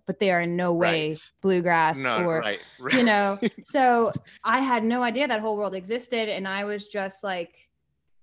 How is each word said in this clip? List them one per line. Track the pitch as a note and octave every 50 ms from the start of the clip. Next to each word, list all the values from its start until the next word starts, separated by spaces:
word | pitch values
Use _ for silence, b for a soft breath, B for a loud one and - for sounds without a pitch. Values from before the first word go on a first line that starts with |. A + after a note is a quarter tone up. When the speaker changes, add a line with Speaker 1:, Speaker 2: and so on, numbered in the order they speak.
| -
Speaker 1:
but | - F#3 -
they | G#3+ F#3+
are | F3+ F3
in | E3+ E3+ F3
no | F3 F3+ F3 E3+
way | E3 F3 E3+ E3+ D#3+ D#3 D#3 D#3
Speaker 2:
Right. | D3+ - - _ _
Speaker 1:
bluegrass | - F#3+ F#3 F3+ E3+ F3 E3+ E3 D#3+ D#3+ D#3+ C3+
Speaker 2:
No, | C3+ B2+ A#2 -
Speaker 1:
or, | F3+ E3+ E3 D#3+
Speaker 2:
right, | A#2 G#2+ G2+ - - - - -
<laughs> | - -
Speaker 1:
you | C4 C4 A#3+
know. | A#3 G#3+ G3+ G3+ G3 G3 G3+
Speaker 2:
right. | - A3 - - -
Speaker 1:
So | - - C#4+ C4 B3 A#3+ A#3 A#3 G#3 - - B B B B -
I | A3 A3+ C4
had | C4+ C4 B3 A#3 G#3+
no | A3+ A#3+ B3
idea | B3 A#3+ G#3+ B3+ C#4+ C#4
that | A#3+ G#3+
whole | G#3+ A3 G#3+ G#3
world | G#3 F#3+ F#3+
existed. | F#3+ F3+ F#3+ A3+ B3 B3 - B3 A3+ A3 G#3+
And | G3+ F#3+ F#3+ F#3+
I | F#3+ G3 G3+
was | G#3 G#3 G#3 G3+ -
just | - G3+ F#3+ G3 G3 - -
like, | G3 F#3 F3+ E3+ - _ _ _ _ _ _ _ _ _ _ _ _ _ _